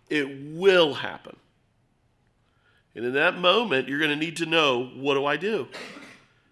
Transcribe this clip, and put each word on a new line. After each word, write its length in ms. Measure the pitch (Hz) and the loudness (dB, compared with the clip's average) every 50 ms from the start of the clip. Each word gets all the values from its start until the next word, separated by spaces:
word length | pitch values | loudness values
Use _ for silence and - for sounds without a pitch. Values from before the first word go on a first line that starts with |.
| _ - | _ -4
It 460 | 151 151 139 139 139 135 139 151 156 | -4 -4 -4 -4 -8 -14 -14 -14 -8
will 400 | 170 190 196 185 180 160 143 123 | 2 4 6 8 8 6 4 2
happen. 420 | - - 95 78 - - - - - _ _ _ _ _ _ _ _ _ _ _ _ _ _ _ _ _ _ _ _ _ _ _ _ _ _ _ _ _ _ _ | -4 -6 -8 -10 -12 -16 -20 -20 -20 _ _ _ _ _ _ _ _ _ _ _ _ _ _ _ _ _ _ _ _ _ _ _ _ _ _ _ _ _ _ _
And 100 | - 117 | -8 -6
in 80 | 123 131 | -2 0
that 240 | 143 160 185 180 | 2 2 2 0
moment, 500 | 180 180 180 190 226 240 196 135 131 127 | 2 2 4 4 4 2 2 0 0 0
you're 120 | 127 139 147 | -2 -2 -2
gonna 160 | 160 147 147 | 0 -2 0
need 220 | 151 160 170 151 | -2 -4 -6 -4
to 100 | 165 165 | -6 -4
know, 380 | 160 165 165 151 139 123 120 131 127 120 | 0 2 2 4 4 2 0 -2 -6 -10
what 180 | 127 139 143 139 | -6 -2 0 0
do 100 | 139 143 | 0 0
I 140 | 143 151 | 0 -2
do? 300 | 151 180 214 220 156 117 - - - - - - - - - - - _ _ _ _ _ _ | -2 -2 -4 -4 -4 -6 -8 -12 -16 -16 -16 -18 -20 -20 -20 -20 -20 _ _ _ _ _ _